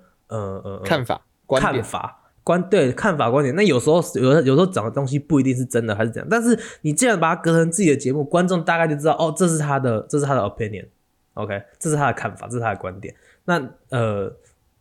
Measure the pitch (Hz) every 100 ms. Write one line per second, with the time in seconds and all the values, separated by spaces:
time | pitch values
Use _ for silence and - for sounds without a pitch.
0 | _ _ - 110 98 95 104 95 95 151
1 | 120 - _ _ - 131 196 131 107 -
2 | - - _ _ - 180 185 196 127 -
3 | 208 147 117 139 135 165 208 127 147 170
4 | 160 - 127 160 131 139 190 120 113 139
5 | 131 139 - 143 131 127 123 117 113 104
6 | 113 113 - 233 233 220 - - 151 151
7 | 247 185 165 170 165 165 165 214 170 131
8 | 127 147 139 175 180 180 165 165 165 147
9 | 151 147 160 151 175 160 147 139 127 110
10 | - 147 139 127 101 - 107 95 - _
11 | _ _ _ - 104 101 - - 165 147
12 | 135 113 113 107 101 120 113 95 95 98
13 | - - _ _ - 170 123 - - 123
14 | 113 101 98 - _ _ _ _